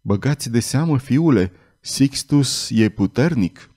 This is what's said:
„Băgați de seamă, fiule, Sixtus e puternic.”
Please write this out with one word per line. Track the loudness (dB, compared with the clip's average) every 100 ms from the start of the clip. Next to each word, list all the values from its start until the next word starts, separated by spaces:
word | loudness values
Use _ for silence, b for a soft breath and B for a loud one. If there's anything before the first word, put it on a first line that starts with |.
„Băgați | -2 -2 -2 -4 -2
de | -2
seamă, | 0 -2 0 -2
fiule, | 0 0 2 2 0 b b b
Sixtus | -12 0 0 0 0 0 2 -2 -4
e | 0 0
puternic.” | 2 -2 0 0 0 -2 -4 -20